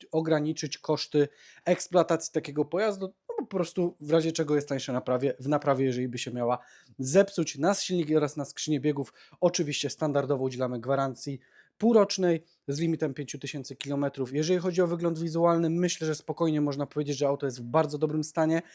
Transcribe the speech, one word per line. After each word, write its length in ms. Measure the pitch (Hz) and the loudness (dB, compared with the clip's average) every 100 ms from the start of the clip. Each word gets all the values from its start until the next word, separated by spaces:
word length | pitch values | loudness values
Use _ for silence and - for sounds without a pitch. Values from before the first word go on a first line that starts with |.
| - | -4
ograniczyć 680 | 160 160 156 151 156 147 - | -4 2 0 0 -4 -6 -8
koszty 500 | - 151 - 147 143 - - - | -4 -4 0 2 2 -2 -20 -8
eksploatacji 680 | - 180 - 180 165 165 - | 0 0 2 2 4 0 -2
takiego 320 | 165 147 143 | -4 -4 -4
pojazdu, 500 | 147 170 220 196 190 - - | -2 0 -2 -2 -8 -12 -12
no 60 | 480 | -10
po 100 | 247 | -6
prostu 500 | 190 170 - 175 - | -4 -2 0 -2 -2
w 100 | 147 | 2
razie 220 | 165 160 | 2 2
czego 220 | 160 147 | 0 0
jest 140 | 147 143 | 0 0
tańsze 240 | 135 131 | -4 -2
naprawie, 420 | 127 - 127 135 123 | -4 0 0 0 -2
w 80 | 127 | -2
naprawie, 360 | 147 147 131 | 0 2 2
jeżeli 240 | 135 123 127 | 2 0 -4
by 100 | 120 | -6
się 120 | - | -6
miała 280 | 123 120 123 - - _ - | -2 0 0 -4 -20 _ -8
zepsuć. 600 | 131 170 196 - 160 131 | 2 4 4 0 -4 0
Na 160 | 156 | 0
silnik 420 | 202 - 180 147 156 | 0 0 -2 2 2
oraz 200 | 143 151 | 2 -2
na 80 | |
skrzynię 360 | 139 - - 147 | -10 -8 -2 0
biegów 320 | 147 139 135 - - - | 0 0 -4 -10 -20 0
oczywiście 500 | 175 175 147 147 135 | 0 2 -2 -2 -6
standardowo 540 | - 156 143 131 139 | -4 0 0 0 0
udzielamy 360 | 131 127 127 123 | -2 -2 -4 -4
gwarancji 600 | 117 139 139 123 147 135 - _ _ _ | 0 0 0 -4 -10 -12 -14 _ _ _
półrocznej 680 | 220 226 196 - 180 165 - _ - | 4 6 4 2 2 2 -2 _ -6
z 100 | 143 | -2
limitem 360 | 165 160 156 | 0 0 -2
pięciu 240 | 131 135 135 | -4 -10 -10
tysięcy 380 | 143 147 131 131 | -10 -10 -10 -12
kilometrów. 560 | 139 143 143 135 127 | -6 -2 -2 -2 -4
Jeżeli 260 | 139 156 185 | -2 0 0
chodzi 240 | 180 175 | 0 2
o 40 | 175 | 2
wygląd 320 | 170 170 160 | 2 -2 -2
wizualny, 520 | 165 165 170 170 165 | -2 2 4 4 2
myślę, 360 | 170 175 - 160 | 2 0 0 -2
że 80 | |
spokojnie 460 | 151 - 156 165 151 | -4 -6 -2 0 2
można 260 | 147 139 143 | 0 -2 -4
powiedzieć, 320 | 151 147 135 | -4 -2 0
że 100 | 143 | 0
auto 180 | 143 139 | 0 -2
jest 140 | 120 | -6
w 40 | |
bardzo 340 | 120 147 151 147 | 0 2 2 0
dobrym 260 | 151 151 | 0 0
stanie, 380 | 151 - 160 165 - | -2 0 2 2 -2